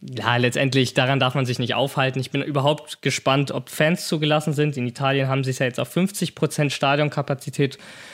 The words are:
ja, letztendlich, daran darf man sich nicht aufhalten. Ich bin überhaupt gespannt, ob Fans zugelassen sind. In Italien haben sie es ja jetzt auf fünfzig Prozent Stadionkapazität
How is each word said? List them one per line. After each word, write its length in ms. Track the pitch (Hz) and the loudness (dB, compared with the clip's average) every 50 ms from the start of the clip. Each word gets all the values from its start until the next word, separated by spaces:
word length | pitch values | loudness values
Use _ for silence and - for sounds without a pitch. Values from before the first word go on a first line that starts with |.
ja, 340 | - 135 127 110 107 117 123 | -14 -12 -8 -2 0 2 4
letztendlich, 580 | 123 123 123 - 143 139 131 127 135 123 - - | 4 4 2 2 2 0 2 4 2 2 2 2
daran 260 | 139 127 131 139 131 | 0 2 2 2 2
darf 140 | 127 127 - | 2 0 0
man 100 | 143 127 | 0 -2
sich 140 | 123 117 - | -2 -2 -2
nicht 140 | 123 110 117 | -2 -2 0
aufhalten. 440 | 113 139 139 - 143 135 131 - 135 | 0 0 0 0 0 0 0 0 -2
Ich 120 | 127 - | -6 -4
bin 100 | - 139 | -4 -4
überhaupt 600 | - 151 143 135 131 147 156 - - - - - | -2 -2 0 2 2 2 2 0 -4 -14 -10 -4
gespannt, 500 | - 139 - - - 135 131 143 139 - | -2 -2 -2 0 2 2 4 4 2 0
ob 180 | - 131 - - | -2 -6 -6 -4
Fans 380 | - - 156 160 180 - - | 0 2 2 2 2 0 -2
zugelassen 440 | - 170 151 156 147 151 156 151 160 139 | -2 -2 0 2 2 2 2 2 0 0
sind. 220 | 147 151 151 135 | 2 2 0 0
In 80 | 127 123 | -2 -4
Italien 420 | 120 - - 139 135 139 139 135 | -4 -2 0 0 2 2 2 2
haben 160 | 131 135 135 127 | 2 0 0 0
sie 80 | 131 | -2
es 80 | 127 - | 0 0
ja 60 | 135 | 0
jetzt 140 | 123 - 120 | -2 0 -2
auf 80 | 123 - | -4 -2
fünfzig 460 | - 175 185 196 - - 175 - - | 0 0 0 0 -2 -4 -6 -4 -2
Prozent 380 | - 160 143 - - 147 135 - | -2 -2 -2 0 0 0 0 0
Stadionkapazität 1040 | - 147 139 143 147 151 143 - 147 131 - 139 131 - 143 - - 143 135 - - - - - - - - | 0 2 2 2 2 0 0 -2 -4 -2 -4 -4 -6 -6 -8 -2 -2 -2 -2 -2 -6 -18 -20 -20 -20 -20 -20